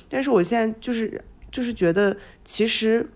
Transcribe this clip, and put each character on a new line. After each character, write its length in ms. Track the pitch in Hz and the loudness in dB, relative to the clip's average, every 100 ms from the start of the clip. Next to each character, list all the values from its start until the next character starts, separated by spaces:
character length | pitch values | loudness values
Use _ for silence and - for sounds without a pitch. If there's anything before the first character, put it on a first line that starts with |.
| - | -6
但 120 | 269 | -4
是 80 | 277 | 2
我 140 | 220 | 2
现 160 | 175 233 | 4 2
在 180 | 226 220 | 0 -4
就 100 | - | -4
是， 320 | 233 220 - - - - | -4 -4 -6 -14 -20 -12
就 140 | - | -6
是 100 | 240 | -4
觉 200 | 220 170 | 0 2
得 220 | 180 202 202 - - | 4 2 0 -12 -18
其 240 | - - 220 | -6 -2 0
实 420 | - 220 233 - | 0 2 0 -2